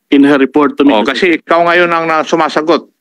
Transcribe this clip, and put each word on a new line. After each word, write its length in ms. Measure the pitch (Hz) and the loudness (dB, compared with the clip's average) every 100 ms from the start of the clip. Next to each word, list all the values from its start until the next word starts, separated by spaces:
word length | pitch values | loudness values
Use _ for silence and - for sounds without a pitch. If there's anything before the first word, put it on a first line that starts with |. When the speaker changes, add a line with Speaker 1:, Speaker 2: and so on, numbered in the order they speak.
| _ | _
Speaker 1:
in 160 | 143 | 2
her 160 | 139 147 | 4 2
report 400 | 131 147 143 139 | 0 0 0 0
to 40 | 143 | 2
me. 80 | 110 | 2
Speaker 2:
Oh, 80 | |
kasi 320 | 113 - 185 160 | 0 -2 -2 -2
ikaw 320 | - 170 170 | -2 0 2
ngayon 240 | 170 175 | 0 0
ang 160 | 165 165 | -2 -2
na-, 160 | 160 | -4
sumasagot 640 | 143 165 151 156 156 143 - _ | -2 -2 -2 -2 -2 -2 -4 _